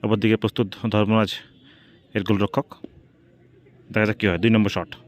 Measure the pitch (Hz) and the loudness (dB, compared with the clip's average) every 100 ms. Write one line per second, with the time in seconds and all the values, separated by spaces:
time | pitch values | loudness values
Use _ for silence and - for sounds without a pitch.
0 | 107 107 107 110 107 - 107 - 117 104 | 0 0 2 2 0 -2 -6 -4 -2 0
1 | 104 110 104 - - _ - _ _ _ | 2 2 0 -4 -16 _ -20 _ _ _
2 | _ 107 98 101 101 - - - - - | _ -8 -2 0 0 -2 -6 -16 -20 -20
3 | _ _ _ _ _ _ _ _ - 110 | _ _ _ _ _ _ _ _ -6 0
4 | 107 107 104 85 113 113 101 95 85 - | 0 0 0 2 2 4 2 -2 -8 -14